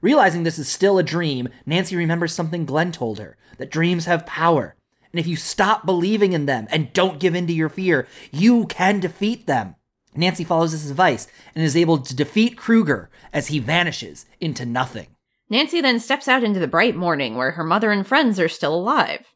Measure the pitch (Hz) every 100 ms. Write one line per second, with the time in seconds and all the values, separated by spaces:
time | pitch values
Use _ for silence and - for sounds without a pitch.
0 | 180 294 196 170 165 160 139 - 190 196
1 | 165 165 170 131 123 - - 165 175 180
2 | 165 170 170 165 165 170 156 139 175 165
3 | 120 104 98 - _ - 139 156 170 180
4 | 165 170 165 - 165 160 80 _ _ _
5 | _ 170 165 160 - - 214 330 156 185
6 | 175 214 202 175 143 131 110 156 143 -
7 | 185 151 185 175 175 170 156 - 185 151
8 | - - - 139 208 240 196 - 185 208
9 | 185 - 208 233 - 131 98 - _ _
10 | _ - 180 165 165 165 165 160 151 139
11 | 180 117 - - - - 160 147 170 165
12 | 127 127 147 - 226 - - 226 180 120
13 | 85 _ - 160 135 151 113 165 175 135
14 | 101 73 - _ 170 131 123 123 127 113
15 | - _ _ _ _ 214 311 339 277 240
16 | 233 277 277 262 233 196 156 160 226 143
17 | 175 151 127 113 127 151 160 185 214 208
18 | 190 269 277 196 165 - 147 160 190 294
19 | - - -